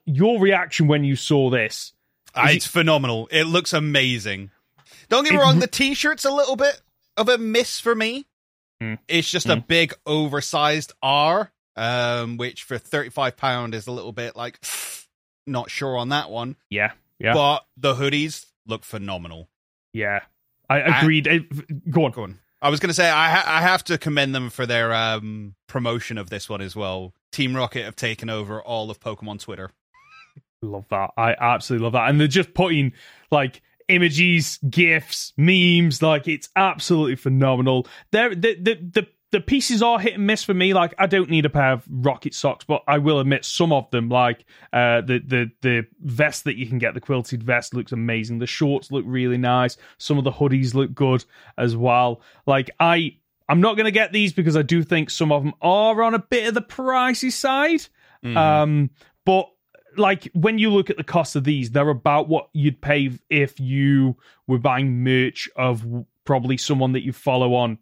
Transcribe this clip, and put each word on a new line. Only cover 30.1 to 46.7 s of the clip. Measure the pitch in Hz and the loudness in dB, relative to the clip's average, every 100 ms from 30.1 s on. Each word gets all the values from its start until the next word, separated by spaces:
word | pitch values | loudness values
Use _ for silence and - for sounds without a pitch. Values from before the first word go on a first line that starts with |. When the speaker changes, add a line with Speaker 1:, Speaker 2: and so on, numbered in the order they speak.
| - _ - _ _ | -20 _ -20 _ _
Speaker 1:
Love | 110 101 98 | -12 -12 -6
that. | 101 98 - | -4 -4 -2
I | 113 - | -2 0
absolutely | 120 120 - 120 | 0 -2 -2 -4
love | 113 | -2
that. | 120 117 | 0 2
And | 147 | 2
they're | 151 | 2
just | 165 - | 0 -2
putting, | - 185 156 135 - - - _ | -2 0 0 -2 -4 -16 -20 _
like, | 147 135 - _ _ - | 0 0 -6 _ _ 0
images, | 180 175 147 180 170 - - 139 | 2 4 4 4 4 0 -4 -2
gifs, | 170 170 160 - - - - | 2 4 2 -2 -10 -6 2
memes, | 160 185 175 170 170 123 | 4 6 6 6 4 2
like, | 160 151 147 | 2 2 -2
it's | 151 - 190 | -8 -4 0
absolutely | 190 160 - 170 147 131 | 0 -2 0 0 0 -2
phenomenal. | 135 131 135 127 131 127 127 - _ | 0 2 2 2 2 0 -2 -12 _
They're, | 214 233 | 0 0
the, | 180 226 | 0 -2
the, | 175 185 214 175 | 0 -2 -2 -4
the, | 214 180 _ _ | -4 -4 _ _
the | 202 | -4
pieces | - 277 - 226 | 0 0 2 2
are | 233 233 | 2 2
hit | 214 | 0
and | 202 202 | 0 0
miss | 214 | 0
for | - | 0
me. | 185 185 | 0 2
Like, | 190 170 - | 2 0 0
I | 190 | 0
don't | 190 175 | 2 2
need | 160 | 0
a | 147 | 2
pair | 147 131 | 2 2
of | 123 - | 0 -4
Rocket | 135 131 127 - | -2 -2 -2 -6
socks, | - 143 - | -4 -2 -2
but | - 151 - | -4 -2 0
I | 147 | 2
will | 147 147 | 2 2
admit | 135 143 | 2 0
some | - - 170 | -2 0 2
of | 143 113 | 0 0
them, | 123 117 | -4 0
like, | 123 123 117 _ _ - | 2 2 0 _ _ -4
uh, | 123 120 117 | 0 2 2
the, | 120 123 | 0 -4
the, | 143 127 117 - | -2 -2 -2 -2
the | 131 120 110 _ | 0 0 -4 _
vest | 143 117 151 - | -6 0 0 -2
that | 147 113 | -6 -6
you | |
can | 117 | -6